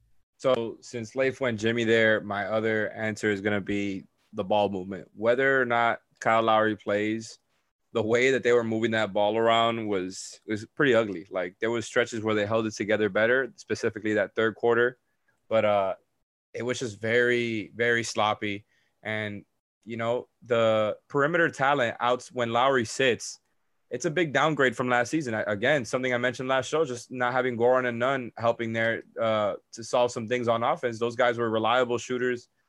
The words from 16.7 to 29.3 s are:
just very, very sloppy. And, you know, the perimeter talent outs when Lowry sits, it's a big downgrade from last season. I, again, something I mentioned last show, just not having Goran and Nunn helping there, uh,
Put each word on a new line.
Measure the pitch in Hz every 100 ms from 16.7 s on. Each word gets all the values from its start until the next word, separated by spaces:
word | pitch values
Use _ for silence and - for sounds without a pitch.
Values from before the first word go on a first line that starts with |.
| 120
just | 123 101
very, | 110 117 123 120 117 110 90 101
very | 117 117
sloppy. | 113 - 107 107 104 101 - _ _ _
And, | 107 107 107 101 - _ _ _ -
you | 113
know, | 117 123 - _ 117
the | 117 113 110 107 - _
perimeter | 143 139 170 165
talent | 123 135 143 120 -
outs | 120 123 -
when | 123 117
Lowry | 117 135 135 110
sits, | - 135 110 - - _ _ _ _ -
it's | 123
a | 170
big | 156 170
downgrade | 131 147 147 131 113
from | 127
last | 123 120
season. | 156 135
I, | 110
again, | 104 104 117 147 113
something | 131 127
I | 123
mentioned | 123 120 131
last | 131 127
show, | 151
just | 156 120 -
not | 127 123
having | 127 127 120
Goran | 120 127 127
and | 117
Nunn | 123 139 120 -
helping | 117 117 117
there, | 113 113 107 - -
uh, | 113